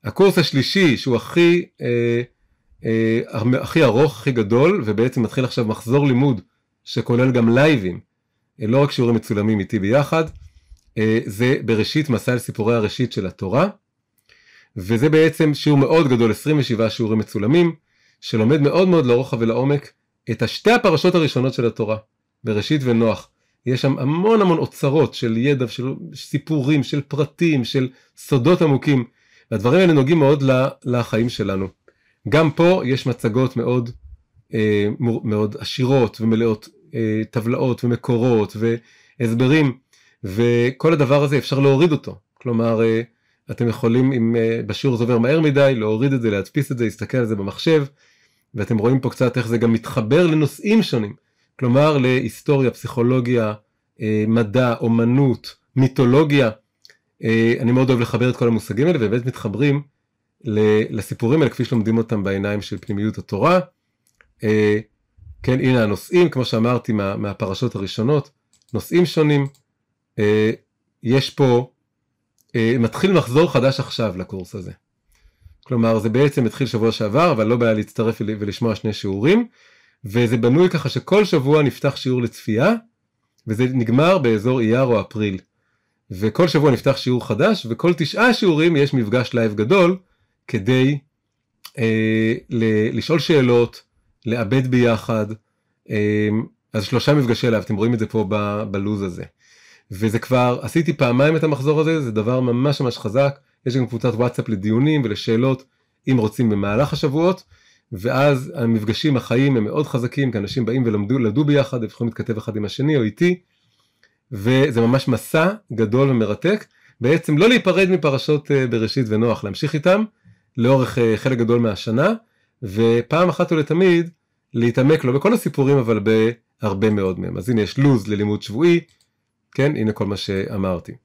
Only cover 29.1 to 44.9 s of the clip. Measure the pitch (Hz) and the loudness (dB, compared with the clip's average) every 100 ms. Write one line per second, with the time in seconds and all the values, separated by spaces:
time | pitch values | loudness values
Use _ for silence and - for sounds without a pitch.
29.1 | _ _ _ _ 110 117 170 185 151 135 | _ _ _ _ -2 2 4 4 4 4
30.1 | 165 139 147 135 127 135 - 131 123 113 | 4 4 2 2 2 0 -4 -4 -4 -2
31.1 | 110 120 - 101 98 95 _ _ _ _ | -2 -2 -4 -4 -4 -6 _ _ _ _
32.1 | _ 110 147 160 147 170 185 123 127 131 | _ -2 0 0 2 2 2 0 -2 -2
33.1 | 117 123 110 131 117 123 123 120 - - | -4 -2 0 -2 -2 -2 -2 -4 -14 -20
34.1 | - _ _ _ 113 107 104 104 104 117 | -20 _ _ _ -2 0 2 0 -2 -2
35.1 | 113 113 107 107 104 104 - 127 139 110 | -2 -4 -2 -2 -6 -12 -4 0 2 0
36.1 | - 113 110 117 107 - _ _ 123 110 | 0 -2 0 0 -2 -8 _ _ -6 -4
37.1 | 107 110 120 110 127 135 117 120 117 - | -4 -4 -4 -4 -2 -2 -2 -2 -4 -2
38.1 | 120 123 113 101 104 117 117 _ _ _ | 0 2 2 0 -2 -2 -2 _ _ _
39.1 | _ 117 117 131 156 139 123 _ _ _ | _ -2 0 2 4 2 -2 _ _ _
40.1 | _ 104 98 120 120 120 131 160 165 131 | _ -8 0 2 2 0 0 0 2 2
41.1 | 143 143 143 - 135 139 135 170 143 - | 2 2 -2 -2 0 2 4 2 0 -4
42.1 | 95 _ _ 127 117 117 113 113 113 117 | -16 _ _ -4 -2 0 2 2 0 -4
43.1 | _ _ _ - - 120 110 117 120 131 | _ _ _ -16 -4 -4 0 0 2 2
44.1 | 131 113 117 113 117 107 104 139 | 0 0 0 0 -2 -6 -4 -2